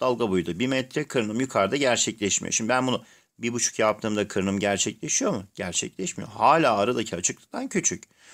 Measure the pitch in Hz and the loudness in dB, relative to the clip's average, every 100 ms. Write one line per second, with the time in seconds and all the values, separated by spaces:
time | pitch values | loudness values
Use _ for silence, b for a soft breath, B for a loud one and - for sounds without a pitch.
0 | 127 120 113 92 85 85 127 131 127 151 | -2 0 2 0 0 -2 -2 -2 -2 -6
1 | 147 135 107 113 131 110 98 143 131 117 | -2 -2 -2 -2 -2 2 2 2 2 2
2 | - 104 101 - 87 - 113 127 127 120 | 0 0 -2 0 -2 -4 0 2 2 -2
3 | B B B - 117 117 - - 107 104 | B B B -6 -4 -2 -4 2 2 2
4 | 110 104 101 101 98 98 101 98 110 - | 0 0 0 0 0 0 0 0 -2 -4
5 | 151 - 220 117 98 - 95 - 98 - | -4 -2 0 -2 -6 -8 -6 -4 -6 -6
6 | 92 - 107 104 120 160 139 104 107 123 | -8 -8 -12 2 4 6 6 4 2 0
7 | 104 87 - - - 240 269 185 - - | -2 -2 -4 -6 -10 -10 -4 -2 -2 -4
8 | - B B | -12 B B